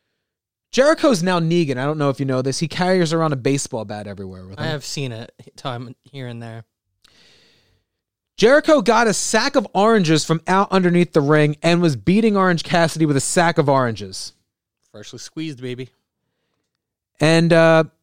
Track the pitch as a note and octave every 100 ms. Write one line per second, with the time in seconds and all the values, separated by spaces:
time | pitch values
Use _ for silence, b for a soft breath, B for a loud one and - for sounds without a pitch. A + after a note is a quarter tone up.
0 | _ _ _ _ _ _ _ - C#4 D#4+
1 | D#4 G#3 F3+ F3+ E3 F3 D#3 B2 C#3 D#3
2 | C#3+ C3 C3+ C3 C3 C3 D#3+ - F3+ F#3+
3 | E3 E3 D#3+ C#3 A#2+ C#3 - A#2+ G#2 G#2
4 | G#2 G2 F#2+ F#2 F#2 G2 D3+ D3+ - -
5 | C3+ A2+ A#2+ - - - C#3+ A#2+ B2 B2+
6 | _ C#3+ B2+ A#2 A#2 A2+ A2 _ _ _
7 | b b b b b b b b _ _
8 | _ _ _ - A3 C#4+ D4+ D4+ G3+ A3
9 | A#3 F#3 - A3 C4 - G3+ F#3 G#3 A3+
10 | D#3+ D#3+ - E3 - F#3 G3+ F#3+ F3+ F3
11 | F3 E3 C#3+ D3+ D3+ D3+ E3 F3 F3 B2+
12 | G2+ G3 A3+ G3+ F#3 E3 - F3+ E3 D#3+
13 | D#3 C#3 - - E3+ E3+ C#3+ C3+ B2 G#2
14 | G2 F#2 - - _ _ _ _ _ G#2+
15 | G#2 A#2+ - - D#3+ B2+ B2+ B2 B2+ _
16 | _ _ _ _ _ _ _ _ _ _
17 | _ _ D3+ E3 E3 E3 E3 D#3+ D#3+ _